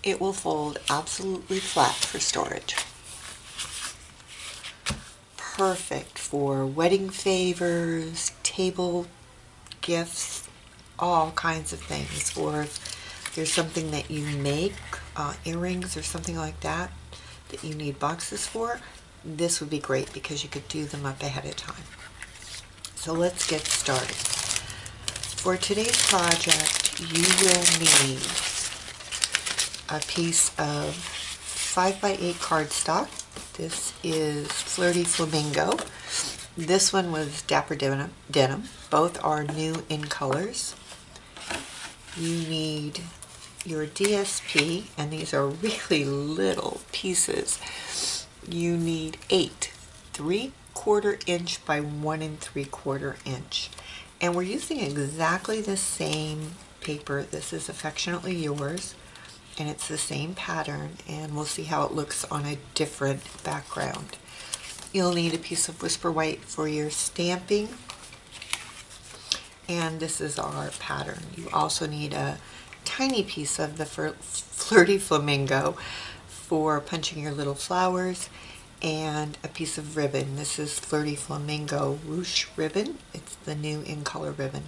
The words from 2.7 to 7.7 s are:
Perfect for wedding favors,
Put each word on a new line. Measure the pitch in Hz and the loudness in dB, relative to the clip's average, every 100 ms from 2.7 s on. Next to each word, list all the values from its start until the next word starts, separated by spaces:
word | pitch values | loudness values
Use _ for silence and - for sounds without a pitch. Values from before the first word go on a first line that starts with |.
| - - - - - - - - - - - - - - - - - - - - - - - - - - - | -2 -4 -10 -16 -14 -12 -14 -14 -10 -8 -6 -8 -10 -18 -20 -18 -14 -12 -10 -14 -8 -4 -4 -6 -18 -20 -12
Perfect | - - 190 185 - - - - | -10 2 4 4 -2 -4 -6 -8
for | - 143 139 139 | -2 2 2 4
wedding | 135 143 170 196 190 | 2 4 6 6 4
favors, | - 196 185 180 170 175 | 0 2 4 4 4 4